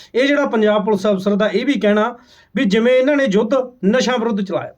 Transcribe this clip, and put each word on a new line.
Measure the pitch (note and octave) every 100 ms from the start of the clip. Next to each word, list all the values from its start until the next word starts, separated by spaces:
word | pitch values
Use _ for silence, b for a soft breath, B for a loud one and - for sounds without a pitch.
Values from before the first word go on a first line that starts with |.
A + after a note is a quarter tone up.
| B A3
ਇਹ | C#4
ਜਿਹੜਾ | C#4+ C4+
ਪੰਜਾਬ | A3+ G#3 G#3+ G3+
ਪੁਲਿਸ | G3+ G#3+
ਅਫਸਰ | G3 G3+ G3+
ਦਾ | G#3
ਇਹ | G3+ B3+
ਵੀ |
ਕਹਿਣਾ | B3+ G#3 G#3 A3 B3 b b b G#3
ਵੀ | B3
ਜਿਵੇਂ | G#3 A3+
ਇਹਨਾਂ | B3+ C4 D4
ਨੇ | C4+
ਯੁੱਧ | F#3+ A3 C4 B3+ - F#3
ਨਸ਼ਾ | B3 G3+
ਵਿਰੁੱਧ | B3 A3+ G#3
ਚਲਾਇਆ, | F#3+ D#3+ A#2+